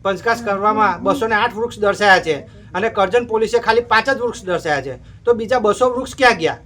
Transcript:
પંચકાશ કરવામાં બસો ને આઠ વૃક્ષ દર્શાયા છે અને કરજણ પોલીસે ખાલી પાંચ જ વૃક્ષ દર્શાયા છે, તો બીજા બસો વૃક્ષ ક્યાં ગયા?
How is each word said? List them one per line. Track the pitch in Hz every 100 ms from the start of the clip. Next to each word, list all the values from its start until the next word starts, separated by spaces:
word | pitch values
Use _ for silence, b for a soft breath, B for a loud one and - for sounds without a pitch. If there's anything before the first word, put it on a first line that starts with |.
પંચકાશ | 196 190 226 233
કરવામાં | 226 196 208 214 208 175
બસો | - - 226
ને | 214
આઠ | 233 202
વૃક્ષ | 233 220
દર્શાયા | 208 190 202 185
છે | 160 143 - B B
અને | 185 220
કરજણ | 214 190 240 240
પોલીસે | 220 220 233
ખાલી | 220 226
પાંચ | 240 220 220
જ | 240
વૃક્ષ | 240 - 185
દર્શાયા | 170 165 143
છે, | 131 123 B B
તો | -
બીજા | 233 226 254
બસો | 208 196 254
વૃક્ષ | 240 269 -
ક્યાં | 254
ગયા? | 190 156 117